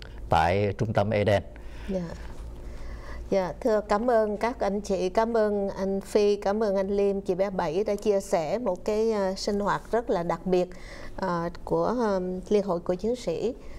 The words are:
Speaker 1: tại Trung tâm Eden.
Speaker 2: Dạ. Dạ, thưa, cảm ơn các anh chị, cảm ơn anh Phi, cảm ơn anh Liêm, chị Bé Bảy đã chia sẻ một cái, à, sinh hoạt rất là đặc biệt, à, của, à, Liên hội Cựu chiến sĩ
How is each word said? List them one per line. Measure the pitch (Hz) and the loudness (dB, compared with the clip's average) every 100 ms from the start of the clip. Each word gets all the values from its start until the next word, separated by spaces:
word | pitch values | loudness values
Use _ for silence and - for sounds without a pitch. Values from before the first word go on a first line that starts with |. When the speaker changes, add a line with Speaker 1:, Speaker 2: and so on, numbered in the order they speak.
| - - - | -14 -10 2
Speaker 1:
tại | 82 82 98 104 95 | 4 4 4 2 0
Trung | 110 | 0
tâm | 107 101 | 2 2
Eden. | 104 101 98 - - - - - | 4 4 4 2 -12 -12 -10 -6
Speaker 2:
Dạ. | 185 165 165 - - - - - - - - - - - | -4 -4 -8 -10 -10 -12 -10 -10 -10 -10 -10 -10 -8 -2
Dạ, | 196 180 - | 0 0 -2
thưa, | 254 214 208 | 2 2 2
cảm | 208 247 | 2 4
ơn | 226 214 202 | 4 4 0
các | 220 262 | -2 0
anh | 202 202 | 0 0
chị, | 202 190 185 | -2 0 2
cảm | 202 226 233 | 2 2 2
ơn | 208 208 196 | 2 2 -2
anh | - 190 196 | -2 -2 -2
Phi, | - 220 208 202 | 2 4 4 4
cảm | 196 208 | 2 0
ơn | 220 196 | 2 0
anh | 196 202 | 0 2
Liêm, | 202 196 | 2 0
chị | 196 180 | -2 0
Bé | 202 | 0
Bảy | 190 175 170 | 0 -2 0
đã | 214 202 | 0 0
chia | 214 294 | 2 2
sẻ | - 185 151 214 | 2 0 0 -2
một | 247 180 - | -2 -2 -2
cái, | 214 226 | 0 2
à, | 214 190 190 | 2 0 -2
sinh | - 202 | -2 0
hoạt | 202 151 - | 0 0 0
rất | 220 254 | -2 2
là | 196 | 0
đặc | 170 170 185 | 0 -2 2
biệt, | 180 180 - - - - - | 2 2 -4 -14 -12 -10 -6
à, | 185 175 170 175 | -2 -2 -2 -6
của, | - 165 170 240 | -2 0 2 2
à, | 220 190 180 185 - | 2 0 -2 -6 2
Liên | 208 | 2
hội | 196 175 | 2 -2
Cựu | 175 180 | 0 -2
chiến | 220 247 | 0 -2
sĩ | - 160 220 - - | -2 -2 -2 -4 -10